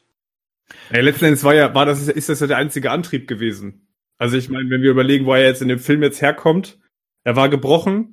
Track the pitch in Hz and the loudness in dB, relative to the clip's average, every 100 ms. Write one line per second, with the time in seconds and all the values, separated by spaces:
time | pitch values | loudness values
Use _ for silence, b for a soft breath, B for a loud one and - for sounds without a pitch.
0 | _ _ _ _ _ _ _ B B 120 | _ _ _ _ _ _ _ B B 0
1 | 135 143 160 143 143 151 139 135 147 143 | 0 2 2 2 4 4 4 2 0 0
2 | 143 151 151 143 143 131 147 147 135 151 | -4 -4 -6 -4 -2 -2 -4 -4 -4 -4
3 | 170 156 - 110 113 98 101 - _ _ | -6 -8 -8 -6 -6 -6 -12 -18 _ _
4 | _ - 120 127 127 131 127 127 131 131 | _ -8 -4 -2 -4 -6 -4 0 2 4
5 | 131 139 131 131 131 127 127 127 - 147 | 2 2 2 4 4 2 -2 -2 0 0
6 | 147 - 143 147 165 170 190 - _ _ | 0 0 -2 0 0 0 -4 -14 _ _
7 | _ _ 120 120 139 143 135 165 190 202 | _ _ -2 0 2 0 2 0 2 -4
8 | 226 | -6